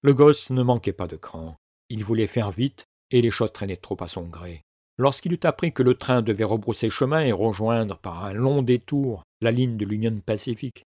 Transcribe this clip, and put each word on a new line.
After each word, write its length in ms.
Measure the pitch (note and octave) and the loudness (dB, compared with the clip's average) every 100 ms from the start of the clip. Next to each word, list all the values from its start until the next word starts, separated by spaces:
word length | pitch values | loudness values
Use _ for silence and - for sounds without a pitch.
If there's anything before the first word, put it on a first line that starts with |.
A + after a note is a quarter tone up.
Le 120 | C#3 | 4
gosse 360 | C3+ D3 D3 - | 8 8 6 0
ne 140 | C3 | 0
manquait 300 | B2 A#2+ - | 2 2 0
pas 140 | - F2 | -4 -8
de 80 | E2 | -8
cran. 400 | - E2 D#2+ D#2 _ _ _ | -14 -14 -14 -14 _ _ _
Il 140 | G#2+ | -8
voulait 240 | G#2+ A2+ G#2+ | -2 0 0
faire 240 | - G#2 | 0 -2
vite, 340 | F2+ C3+ - - _ _ | -2 -4 -4 -20 _ _
et 100 | B2+ | 2
les 80 | A#2 | 4
choses 220 | - A2 | 2 -4
traînaient 220 | - G2 F2+ | -4 -8 -8
trop 220 | - G2 | -8 -8
à 80 | F2 | -8
son 160 | - | -10
gré. 380 | E2+ E2+ F2 E2 _ _ _ - | -12 -14 -14 -16 _ _ _ 0
Lorsqu'il 360 | C3+ C#3 F3 | 0 0 -4
eut 60 | E3+ | 0
appris 280 | E3+ - E3+ | 0 0 -4
que 120 | - | 2
le 100 | C3 | 2
train 300 | B2 - B2+ | 2 2 0
devait 200 | A2 G#2 | 2 0
rebrousser 460 | G#2+ A2 G#2 A2 A2+ | 0 -2 -2 -4 -4
chemin 300 | - C3+ D#3 | -2 0 2
et 120 | D3 | 0
rejoindre 680 | G2 A2+ G2 A2 A#2 G#2+ F#2+ | 2 0 0 0 0 -2 -6
par 260 | G2 E2+ G2 | -10 -10 -8
un 80 | |
long 300 | G2+ B2+ C#3+ | -2 0 2
détour 600 | B2+ B2 - D3 C3+ G2+ - _ | 2 0 0 -4 -2 -6 -12 _
la 100 | A2+ | -2
ligne 260 | A#2+ B2+ A2+ | 0 0 -2
de 80 | G2+ | -4
l'Union 340 | G#2+ A2+ G#2+ F#2+ | -2 -2 -2 -4
Pacific 600 | G#2+ - A2+ C3 - _ | -6 -4 -8 -8 -12 _